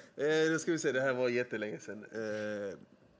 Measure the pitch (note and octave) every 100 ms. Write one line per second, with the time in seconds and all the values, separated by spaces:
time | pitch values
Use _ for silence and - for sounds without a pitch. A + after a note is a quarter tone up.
0 | - - D3 D#3 D#3+ D#3+ - D#3+ D#3 B2+
1 | C3+ B2+ B2+ A#2+ B2 A2 G#2+ - - G#2
2 | - A2 A2 G#2+ G#2+ G#2 G2+ F2 - -
3 | - _